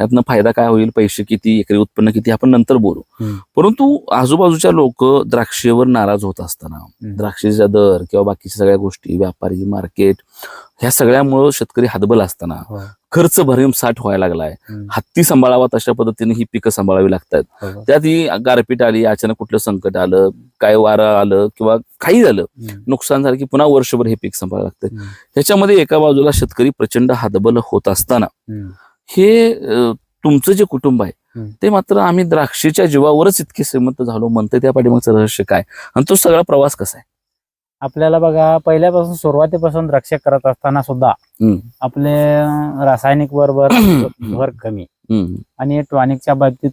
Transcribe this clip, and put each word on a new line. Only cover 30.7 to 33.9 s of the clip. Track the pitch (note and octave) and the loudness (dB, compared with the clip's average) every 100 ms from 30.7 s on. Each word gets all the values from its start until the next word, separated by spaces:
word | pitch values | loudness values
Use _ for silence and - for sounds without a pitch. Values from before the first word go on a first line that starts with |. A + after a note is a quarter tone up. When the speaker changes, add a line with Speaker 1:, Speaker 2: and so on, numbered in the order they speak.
| C3 C#3+ B2 | 0 -2 0
Speaker 1:
आहे, | F#2+ - _ A#2 | -2 -8 _ -16
Speaker 2:
हम्म. | G#2+ A2 | -16 -4
Speaker 1:
ते | G3+ | 0
मात्र | G3+ - G3+ | 0 0 0
"आम्ही | F#3 F3 | 2 0
द्राक्षेच्या | F3 D#3+ C#3 - D#3+ D#3+ F3+ | 0 0 -2 -2 -2 0 0
जीवावरच | C#3+ D3 D3+ F3+ F#3 | 2 4 4 2 0
इतके | D#3 - | -6 -8
श्रीमंत | C#3+ C3+ B2+ | -6 -2 -2